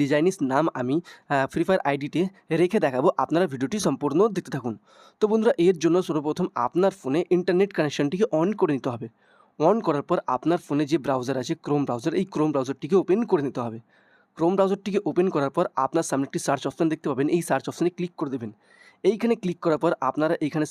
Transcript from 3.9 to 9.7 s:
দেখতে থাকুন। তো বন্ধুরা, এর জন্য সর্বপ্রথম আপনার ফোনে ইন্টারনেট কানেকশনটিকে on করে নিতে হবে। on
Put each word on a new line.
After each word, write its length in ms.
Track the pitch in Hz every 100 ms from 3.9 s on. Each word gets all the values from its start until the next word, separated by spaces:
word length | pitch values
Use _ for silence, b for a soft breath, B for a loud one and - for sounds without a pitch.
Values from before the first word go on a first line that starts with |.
| 131 143 170 226 180
দেখতে 160 | - 147
থাকুন। 180 | 120 104 b b b b
তো 60 | 214
বন্ধুরা, 220 | 220 214 -
এর 180 | 175 170
জন্য 140 | 165 180 175
সর্বপ্রথম 400 | 151 147 151 180 - 123
আপনার 240 | 170 190 -
ফোনে 200 | 131 147 175 170
ইন্টারনেট 340 | 180 180 196 -
কানেকশনটিকে 480 | 151 - 143 180 220 156
on 100 | 175 208
করে 140 | 175 135
নিতে 120 | 135
হবে। 140 | 117 117 b b b b -
on 100 | 156